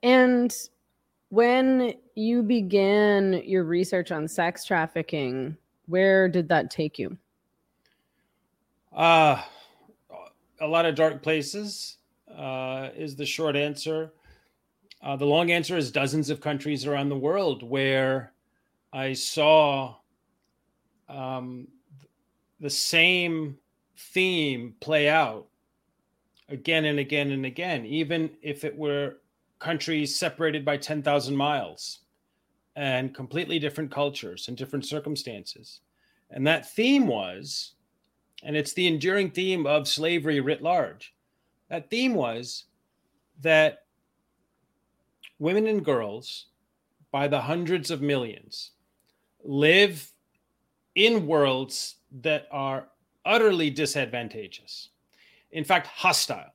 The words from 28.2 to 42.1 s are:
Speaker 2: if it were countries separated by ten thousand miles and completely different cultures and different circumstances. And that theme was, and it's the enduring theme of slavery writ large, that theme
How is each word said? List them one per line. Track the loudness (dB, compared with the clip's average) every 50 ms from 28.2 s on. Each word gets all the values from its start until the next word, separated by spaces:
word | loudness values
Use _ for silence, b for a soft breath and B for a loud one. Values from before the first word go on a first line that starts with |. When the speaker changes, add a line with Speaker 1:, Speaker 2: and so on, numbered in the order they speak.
| -2 -4 -6 _ -10
Speaker 2:
if | -10 -10 -8 -8
it | -10 -8 -6
were | -4 -2 -2 -2 -2 -4 -8 -12 _ _ _ _ _ _ _ _
countries | -6 -6 -4 -4 -2 -2 -2 -2 -2 -2 -4
separated | -4 -4 -4 -4 -2 -2 -2 -2 -2 -2
by | -2 -2
ten | -2 -4 -6 -6 -2
thousand | 0 2 0 0 0 0 -2
miles | 0 0 0 0 -2 -4 -6 -12 -14 -14 -16 -16 -16 _ _ _ _ _ _ _ _ _ _ _ _ _ _ _
and | -6 -2 -2 0 0 -2 -4 -8
completely | -10 -14 -6 -6 -6 -4 -2 -2 -2
different | -2 -4 -4 -6 -8 -6
cultures | -2 -2 -2 -2 -4 -8 -12 -12 -12 -12 -12 -12
and | -10 -10
different | -10 -6 -6 -8 -6
circumstances. | -6 -8 -8 -6 -6 -8 -8 -8 -10 -12 -14 -14 -16 -18 -18 -20 -20 -20 -20 _ _ _ _ _ _ _ _ _ _
And | -8 -2 0
that | 0 0 0 -2 -8
theme | -4 0 2 4 4 4 4 2
was, | 0 -2 -4 -8 -10 -12 -14 -12 -12 -12 -12 -12 _ _ _ _ _ _ _ _ _ _ _ _ _ -18 -10
and | -4 -4 -4
it's | -4 -4 -2
the | 0 2 2
enduring | 2 2 0 0 0 0 0 -2
theme | -2 -4 -2 -2 -2 -2 0
of | 2 2 0 0 0
slavery | -4 -2 0 0 0 0 0 0 0 0
writ | 0 0 -2 -2
large, | 0 0 0 0 0 -2 -6 -14 -20 -20 _ _ _ _ _ _ _ _ _ _ _ _
that | -10 -10 -8 _
theme | -2 0 0 2